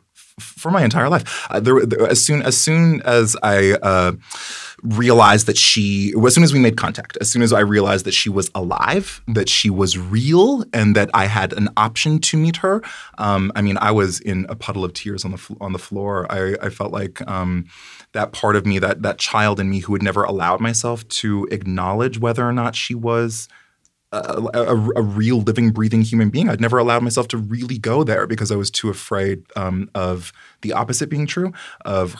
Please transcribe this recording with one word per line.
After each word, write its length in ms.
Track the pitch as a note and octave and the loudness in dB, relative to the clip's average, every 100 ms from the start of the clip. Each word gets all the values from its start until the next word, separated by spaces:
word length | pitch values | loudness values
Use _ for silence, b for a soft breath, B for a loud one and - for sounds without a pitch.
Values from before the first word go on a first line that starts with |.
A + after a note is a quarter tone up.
| _ | _
f-, 200 | _ _ - | _ _ -20
for 260 | - - E3 | -20 -10 -2
my 140 | F#3+ | 2
entire 240 | B2 C#3 C3 | 2 2 2
life. 380 | F3 - - - | 0 -2 -10 -6
Uh, 100 | G#2 | -2
there, 240 | A2+ C3 | 4 4
there, 220 | A2+ G#2 A2 | 4 2 2
as 180 | B2 | 2
soon, 180 | - D3 | 2 0
as 140 | C3 - | 0 0
soon 420 | - D#3+ E3 D3+ | 2 4 4 4
as 340 | - A#2+ A2+ - | 2 4 4 0
I, 300 | G#2+ G2+ G2 - | 2 4 4 2
uh, 300 | G2+ F#2 F2+ G#2+ B B B B B B | 2 2 2 -2 B B B B B B
realized 640 | A#2 G#2+ A#2+ A#2 G#2 G#2 G#2+ | -4 0 4 8 8 8 4
that 100 | G2+ | 2
she, 560 | - - G2+ G2 G2+ A2 A2+ | 2 2 0 0 0 2 4
as 80 | |
soon 100 | - | 6
as 80 | E3 | 6
we 60 | C#3 | 6
made 180 | A#2+ A2+ | 4 2
contact, 400 | - G#2 - - | -2 -6 -12 -8
as 100 | - | -2
soon 100 | A#2+ | 2
as 100 | A#2 | 4
I 80 | A2+ | 4
realized 440 | G#2 G#2 G2 F#2+ | 4 2 2 2
that 80 | F#2 | 0
she 140 | - G#2+ | -2 -2
was 220 | G2 F2+ | -2 -4
alive, 680 | G2+ F2 - D#2 F3+ F#3+ - - | -4 -4 -2 -2 -2 -4 -10 -4
that 200 | A2 F#2 | -2 0
she 220 | - G#2+ | 0 0
was 260 | F#2+ F#2+ F2+ | 0 0 -2
real, 640 | F2+ G#2+ C3 E3 G#3+ C#4 - | -2 -2 2 4 4 2 -2
and 220 | A2+ G#2 | 0 4
that 140 | G#2 G2+ | 4 4
I 120 | G#2+ G2 | 2 2
had 260 | G#2+ F#2+ | 0 -2
an 160 | - G#2 - | 0 -2 2
option 420 | A2 A2+ D#3 D#3 | 0 0 0 0
to 160 | - D#3 | 0 0
meet 200 | D#3+ E3 | 0 0
her. 240 | F#3+ G3+ B B B - | 0 -2 B B B -6
Um, 320 | G#2 G2 F#2+ G#2 | -2 0 0 0
I 60 | |
mean, 160 | G2+ G2 | 0 2
I 120 | G#2 | 2
was 300 | G#2+ F#2+ F2 | 4 2 -2
in 240 | - F#2+ F#2 | -4 -4 -4
a 60 | |
puddle 300 | A#2 - G2 | -8 -8 -4
of 80 | F#2 | -6
tears 320 | - G2+ G2 | -6 -10 -8
on 60 | F#2+ | -8
the 80 | F#2 | -10
fl-, 160 | - G#2 | -14 -12
on 120 | G2 | -8
the 60 | F#2 | -8
floor. 480 | - G2+ G2+ G2 F#2 | -8 -8 -4 -4 -4
I, 260 | G2+ F#2+ G2 | -4 -4 -4
I 80 | G2+ | -6
felt 240 | - G2+ | -8 -8
like, 340 | G2+ G2 - - | -6 -8 -10 -8
um, 380 | F#2+ F#2 F2+ F2 B B B B | -6 -4 -4 -6 B B B B
that 200 | G#2+ G#2+ | -6 -6
part 240 | - G#2+ G#2 | -2 2 2
of 100 | G2 | 2
me, 120 | F#2+ | 0
that, 240 | F#2+ - | 0 -2
that 160 | G#2 - | -4 -4
child 400 | - A2+ G#2+ G2+ | -2 0 2 0
in 120 | G2 | -2
me 100 | G2 | -2
who 120 | F#2+ | -2
had 80 | G2+ | -2
never 200 | G2+ F#2+ | 0 0
allowed 380 | F#2+ G2 E2+ F#2 | -2 0 0 0
myself 480 | A2+ A2+ A#2+ A#2 A2+ | -2 -2 -4 -6 -8
to 400 | - A2 G2+ G2+ | -6 -2 -2 -2
acknowledge 680 | G#2 F#2+ F#2 F2+ G#2 B2+ A2+ | -6 -4 -4 -2 -2 -2 -2
whether 260 | A#2 A#2 A#2+ | -2 0 -2
or 60 | |
not 240 | B2 A#2+ - | 0 -2 -4
she 180 | - | -6
was 540 | A#2+ A#2 A#2 A#2 A2+ - b b b _ _ _ | -6 -2 0 -2 -4 -12 b b b _ _ _
a, 60 | G2+ - - A2 | -10 -6 -6 -4
a, 220 | - A#2 A#2+ A2+ - | -2 0 0 0 0
a 60 | |
real 380 | G#2+ G2+ A2 B2 | -2 0 0 2
living, 300 | G#2+ A2 A#2 | 0 2 2
breathing 320 | A2 A2 A2+ | 2 2 2
human 260 | A2 A2+ G#2 | 2 2 2
being. 180 | A#2 G3 | 2 0
I'd 120 | A2 | 0
never 180 | A#2 B2 | 2 2
allowed 240 | A#2 A#2 | 4 2
myself 240 | A#2+ A#2+ A#2+ | 0 -2 -2
to 100 | A#2 | -4
really 400 | G#2 A#2+ B2 A2+ | -6 -6 -6 -6
go 260 | A2 B2+ | -2 0
there 220 | D3 G2 G2+ | 2 0 -2
because 260 | A2 G#2 | -2 -2
I 40 | G#2 | -2
was 140 | G2 | -4
too 180 | - A2 | -4 -4
afraid, 520 | F#2 - G2+ G2 F#2 - - | -6 -6 -4 -2 -4 -8 -8
um, 340 | F#2 F#2 G2 | -4 -4 -6
of 380 | G2+ F#2 F2+ F2 b b b | -4 -4 -4 -8 b b b
the 120 | G#2+ | -6
opposite 340 | - A#2 B2+ D3+ | -4 -4 -4 -4
being 180 | D3 D3 | -4 -4
true, 260 | - F#3 F3 B B | -4 -6 -8 B B
of 300 | - G2 F2+ | -4 -2 -2